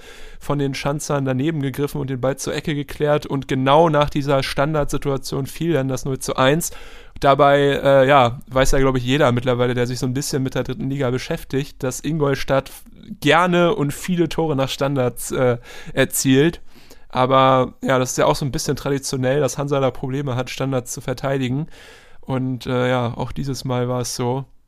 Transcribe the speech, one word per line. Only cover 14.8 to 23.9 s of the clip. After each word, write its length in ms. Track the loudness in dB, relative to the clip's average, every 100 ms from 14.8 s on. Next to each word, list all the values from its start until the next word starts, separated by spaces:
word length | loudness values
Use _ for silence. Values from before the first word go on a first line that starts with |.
| -2 0 -2 -2 -6
äh, 240 | 0 0 0 -6 -16 -6
erzielt. 680 | -2 0 0 4 4 4 0 -12 -18 -20 -20 -6
Aber 640 | 0 4 6 6 4 2 -2
ja, 160 | 0 0
das 120 | 0
ist 80 | 0
ja 80 | 2
auch 100 | 2
so 80 |
ein 80 | -2
bisschen 240 | -4 -4 -4
traditionell, 640 | -2 -4 -4 -2 0 0
dass 160 | 0 -2
Hansa 240 | -2 0
da 100 | 0
Probleme 460 | -2 -6 -4 -4 -4
hat, 140 | -6
Standards 420 | -6 -4 -4 -4
zu 80 | -10
verteidigen. 680 | -8 -6 -2 -2 -2 -4 -6 -12 -20 -20 -20 -16
Und, 460 | -6 -4 -4 -6 -4
äh, 240 | -2 0
ja, 240 | 0 -2 -4
auch 160 | -8
dieses 320 | -6 -6 -6
Mal 240 | -4 -2
war 140 | -2